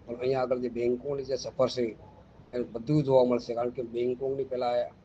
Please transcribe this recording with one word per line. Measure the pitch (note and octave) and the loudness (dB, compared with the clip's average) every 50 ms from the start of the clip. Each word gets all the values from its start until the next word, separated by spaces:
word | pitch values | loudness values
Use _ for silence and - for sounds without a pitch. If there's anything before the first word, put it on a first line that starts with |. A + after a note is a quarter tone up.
પણ | - - A#2+ | -10 -10 -8
અહીંયા | B2 B2+ B2+ C3+ C3+ C3 | -4 0 0 2 2 2
આગળ | B2 C3 B2 B2 | 0 0 0 0
જે | A#2+ | -4
બેંગકોકની | A2+ A#2 A#2+ A#2+ B2 B2 B2+ C#3+ C#3+ C#3 C3+ B2+ | -2 0 0 2 0 0 -2 -4 -4 -4 -4 -4
જે | C3+ | -4
સફર | B2 - A2+ - - C3 A2+ | -4 -4 -8 0 2 2 2
છે | - B2+ A#2+ A2+ G#2 - - - - - - - - - - - - | 2 0 -2 -2 -2 -8 -16 -20 -20 -20 -20 -20 -20 -20 -20 -8 -6
એ | B2 A#2+ | -6 -6
બધું | - - A#2 A2+ B2 D3+ D#3 C#3+ | -4 -6 -10 -2 2 2 2 4
જોવા | C3 C3+ C3 B2+ | 6 6 6 6
મળશે, | B2 B2 A#2+ A#2+ - A#2 | 6 4 0 0 -2 -4
કારણ | A#2 B2 B2 B2 | -2 -2 -2 -2
કે | - B2 | -4 -8
બેંગકોકની | A#2 A#2 A#2 A#2+ B2 B2+ B2 C3+ C3+ C3+ C3+ C3 C3 | -4 -2 -2 0 0 -2 -2 -2 -4 -2 -2 -4 -4
પહેલાં | B2+ B2 B2 A#2+ B2 A#2+ A#2+ - - - _ | -4 -2 0 0 0 0 -2 -2 -6 -16 _